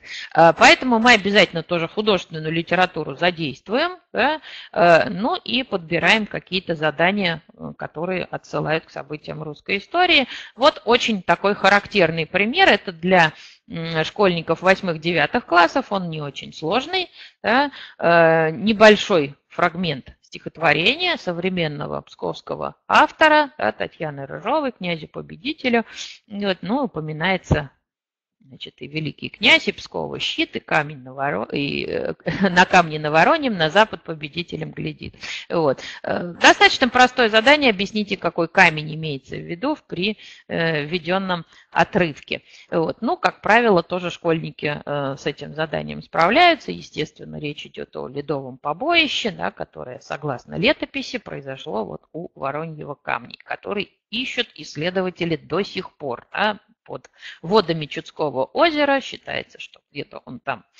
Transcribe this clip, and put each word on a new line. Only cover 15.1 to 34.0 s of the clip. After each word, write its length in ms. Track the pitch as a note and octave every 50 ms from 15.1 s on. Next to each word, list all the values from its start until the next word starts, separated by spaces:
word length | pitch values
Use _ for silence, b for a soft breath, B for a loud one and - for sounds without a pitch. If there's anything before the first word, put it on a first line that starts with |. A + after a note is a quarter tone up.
| F3 D#3+ D3 - - B3 -
классов, 400 | - E4 F4 E4+ D#4 - C#4 A#3 - G#3
он 180 | F#3+ F3+ E3+
не 100 | D#3 D#3
очень 320 | D3 C#3+ - - - C#3+ -
сложный, 580 | - D#3 D#3 G3 B3 C4+ D#4+ F#4 F#4 F4 - B B B B B B -
да, 280 | G3+ A3+ C4 D4 C#4+ B B B B B B
э, 520 | - E3 E3+ E3+ E3 E3 E3 E3 D#3+ D#3+
небольшой 840 | D#3+ B2 F#3 A3 A3+ G3 A3 G#3+ G#3+ G3+ - - G3+ E3 C#3+ C#3 C#3 _ _ _
фрагмент 640 | - - F3 F3 D#3+ F3 F#3 E3 C#3 B2+ - - - _ _
стихотворения 960 | _ - E3 - D#3+ - D#3 E3 D#3 D3+ D#3 E3+ G#3+ C#4 E4+ F4+ F4+ D#4+
современного 840 | B3+ - F#3 E3+ E3+ E3+ F#3+ F#3 F3+ E3 D3+ D3 D3 D3+ D3 - - C#3+
псковского 760 | _ - - - E2+ - - - - C#2+ D2+ D2 C#2 - _ _ -
автора, 600 | G3 A3+ D4 D4+ - - E4 D#4 D4+ D4+ D4 C4+ _ -
да, 140 | - A3 -
Татьяны 540 | - G3 - _ - E3+ D3+ C#3+ C#3 C#3
Рыжовой, 460 | C#3 D#3 D3+ E3 G#3+ C#4+ D#4 C#4+ B3+ -
«Князю-победителю». 1120 | - F#3 F3 E3+ D#3 D#3 - - E3 D3 C#3+ D#3 D3+ F#3+ C#4 D#4+ - - B3+ A#3 A#3 A3 B B B B B B B B -
Вот, 300 | G#3 G3+ G3+ G3 F3+ - -
ну, 220 | F3 A3 D4 C#4
упоминается, 840 | G#3 - D#3 D#3 D#3 D#3 D3+ D#3+ F#3+ F#3+ F3 - - - D3+ D3 C3 _ _ _ _ _ _ _ _ _ _ _ _ _ _
значит, 340 | _ C3+ B2+ - - - - -
и 80 | -
великий 420 | C#3 D3 D#3 D#3 C#3+ - - - -
князь, 380 | - - G3+ B3+ D#4+ D#4+ -
и 60 | G#3 -
Пскова 480 | - - - - E3+ D#3+ - C#3 B2+
щит, 340 | - - - - A3 - -
и 60 | -
камень 420 | - - E3 D#3+ D3 D3 D#3 C3 B2+
на 100 | C3 C3
воро-, 340 | C#3 C3+ C#3+ D#3+ F#3+ - - -
и, 320 | C#3+ C#3+ C#3+ - C#2+ -
э, 300 | - - - - D3+ D#3+ _ -
<laughs> 240 | F3 - - F#3+ F#3+
на 160 | F3 F3+ F#3
камне 360 | - - F#3 E3+ D#3 D3+ D3+
на 100 | D3+ D3+
Вороньем, 460 | D3+ D#3+ F3 B3 D#4+ D#4+ C#4+ B3+ G#3
на 140 | E3+ D#3 D#3
запад 340 | D#3 G3+ A3 G#3+ G3 F3